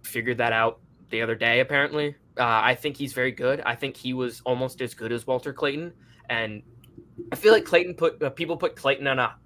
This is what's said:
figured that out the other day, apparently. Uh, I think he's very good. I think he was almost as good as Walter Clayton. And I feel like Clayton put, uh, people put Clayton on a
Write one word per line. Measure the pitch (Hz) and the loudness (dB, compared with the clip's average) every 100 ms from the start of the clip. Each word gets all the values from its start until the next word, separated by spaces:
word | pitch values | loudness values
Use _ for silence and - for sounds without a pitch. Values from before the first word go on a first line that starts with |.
figured | - 117 117 120 | -6 -4 -2 0
that | 117 | 2
out | 113 117 - _ _ - | 4 2 0 _ _ -6
the | 113 | -4
other | 113 113 | -2 0
day, | 117 120 | 4 4
apparently. | 123 143 143 151 147 143 _ - | 4 2 0 0 -4 -6 _ 0
Uh, | 120 110 | 2 4
I | 113 123 | 4 2
think | 151 143 | -2 -4
he's | 143 | -6
very | - 127 | -2 -2
good. | - 123 147 | 0 -2 0
I | - 117 | -2 -4
think | 139 - | -6 -6
he | 127 | -6
was | 127 123 117 | -4 -4 -4
almost | 127 123 131 - | -4 -2 -2 -4
as | 123 | -10
good | - 113 | -6 -6
as | 120 123 | -4 -2
Walter | 127 147 | -4 -4
Clayton. | 131 151 143 170 - - - - | -4 -4 -4 -10 -14 -20 -20 -6
And | 117 110 107 - - - - - - - | -4 -4 -8 -16 -20 -20 -20 -20 -16 -12
I | - | 2
feel | 214 | 6
like | 220 - | 6 6
Clayton | 175 180 170 | 2 2 0
put, | 165 - | 0 0
uh, | 143 | -6
people | - 165 165 | -4 -6 -2
put | 165 - | -4 0
Clayton | 135 139 139 | 0 0 0
on | 131 | 0
a | 120 - | 0 -4